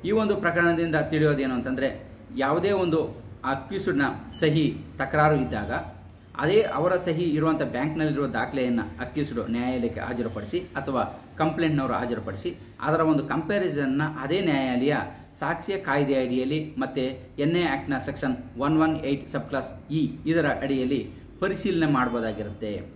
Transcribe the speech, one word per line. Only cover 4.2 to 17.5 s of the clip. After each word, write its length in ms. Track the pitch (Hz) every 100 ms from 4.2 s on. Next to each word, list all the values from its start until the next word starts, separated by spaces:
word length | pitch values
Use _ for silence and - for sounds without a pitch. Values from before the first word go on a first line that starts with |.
| - -
ಸಹಿ 380 | 156 151 143 - - -
ತಕರಾರು 380 | 135 151 151 147
ಇದ್ದಾಗ, 360 | 123 110 104 123 - - - - - -
ಅದೇ 220 | 147 208
ಅವರ 340 | 214 139 170 180
ಸಹಿ 280 | 180 160
ಇರುವಂಥ 380 | 175 151 160 147
ಬ್ಯಾಂಕ್ನಲ್ಲಿರುವ 640 | 139 123 151 156 156 139 135
ದಾಖಲೆಯನ್ನು 760 | 113 123 135 123 120 110 -
ಅಕ್ಯೂಸ್ಡ್ 480 | 127 151 143 117 110
ನ್ಯಾಯಾಲಯಕ್ಕೆ 500 | 117 123 127 117 117
ಹಾಜರುಪಡಿಸಿ 600 | - - 117 104 101 175
ಅಥವಾ 600 | - - 139 127 95 - - -
ಕಂಪ್ಲೇಂಟ್‌ನವರು 560 | 160 156 165 147 131
ಹಾಜರುಪಡಿಸಿ, 600 | 101 120 113 95 98 175 - - -
ಅದರ 180 | 139 160
ಒಂದು 260 | 160 147 -
ಕಂಪ್ಯಾರಿಸನ್ನ 760 | 160 156 202 185 147 139 135 151 139
ಅದೇ 200 | 135 180
ನ್ಯಾಯಾಲಯ 520 | 175 139 131 123 139 135 - - - -
ಸಾಕ್ಷ್ಯ 380 | 143 170 - 196
ಕಾಯ್ದೆ 480 | - 143 135 135 123
ಅಡಿಯಲ್ಲಿ 500 | 127 131 151 151 127
ಮತ್ತು 240 | 131 143 127 - - -
ಎನ್ 160 | 147